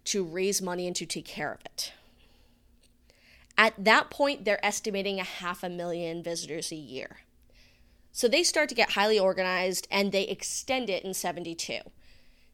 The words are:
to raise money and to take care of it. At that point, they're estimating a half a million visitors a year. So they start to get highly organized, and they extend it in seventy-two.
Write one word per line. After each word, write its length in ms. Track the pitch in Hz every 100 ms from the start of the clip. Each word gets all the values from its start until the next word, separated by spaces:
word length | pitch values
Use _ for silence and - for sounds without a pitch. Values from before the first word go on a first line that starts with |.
to 200 | - 208
raise 380 | 170 170 190 190
money 240 | 185 180 180
and 80 |
to 120 | 175 170
take 200 | - -
care 260 | - 147
of 80 | -
it. 280 | - - - - _ _ _ _ _ _ _ _ _ _ _ _ _ - _ -
At 160 | 220 208
that 260 | 196 254 -
point, 340 | - 285 285
they're 200 | 196 202
estimating 540 | 202 208 226 196 196 190
a 60 |
half 400 | 180 - 175 180
a 40 | 180
million 540 | 175 175 170 165 170
visitors 480 | 170 165 - 156 151
a 60 | 160
year. 420 | 135 131 - - _ _ _ - - _ _ _ _
So 160 | - 240
they 160 | 285
start 240 | 349 330 302
to 60 | 240
get 160 | 208
highly 260 | - 208 220
organized, 680 | 190 185 185 185 185 180 -
and 220 | 196 202
they 100 | 196
extend 640 | 196 185 - - - 262 233
it 160 | 180
in 100 | 190
seventy-two. 640 | 185 185 175 170 165 - 117 - - - - - - _